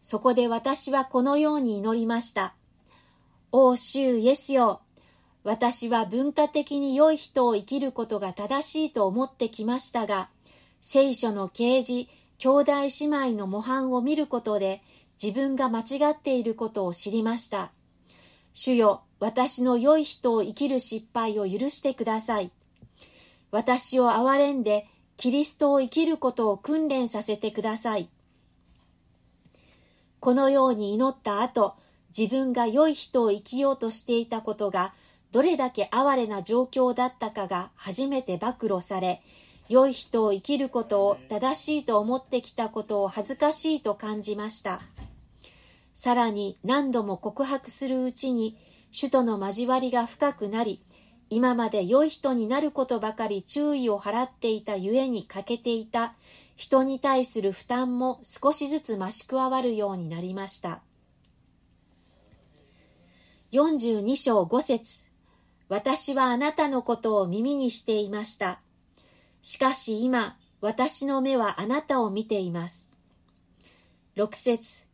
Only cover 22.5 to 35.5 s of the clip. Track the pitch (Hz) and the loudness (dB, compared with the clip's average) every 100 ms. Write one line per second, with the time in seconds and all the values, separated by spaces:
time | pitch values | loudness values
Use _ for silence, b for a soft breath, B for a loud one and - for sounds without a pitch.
22.5 | _ _ _ - b b b b b b | _ _ _ -20 b b b b b b
23.5 | 208 240 254 - 254 247 233 254 277 285 | -2 0 0 2 4 4 4 4 4 4
24.5 | 277 208 208 208 b b - 247 269 302 | 2 0 0 -2 b b -4 0 0 -2
25.5 | - 294 277 254 311 320 311 262 240 220 | 2 4 4 2 2 2 2 -2 0 0
26.5 | 202 - 311 311 269 240 208 - 208 220 | 0 0 0 0 0 -2 -4 -6 -4 -4
27.5 | 220 220 226 240 214 170 _ _ _ _ | -4 -4 -4 -2 -4 -4 _ _ _ _
28.5 | _ _ _ _ _ _ _ _ _ _ | _ _ _ _ _ _ _ _ _ _
29.5 | b b b b b b _ - 247 269 | b b b b b b _ 2 4 4
30.5 | 277 262 226 202 208 269 269 - 202 240 | 6 4 2 -2 0 0 0 -4 -2 0
31.5 | 247 202 b b b b - 214 262 269 | 2 0 b b b b -4 -2 0 0
32.5 | 247 233 226 311 302 - 262 226 202 208 | 0 0 4 4 2 -2 0 2 0 -4
33.5 | 247 277 269 226 220 - 233 233 226 226 | -2 0 0 -4 -8 -2 -2 -2 -8 -6
34.5 | 214 208 190 185 b b b _ 226 311 | -4 -2 -2 -4 b b b _ 2 4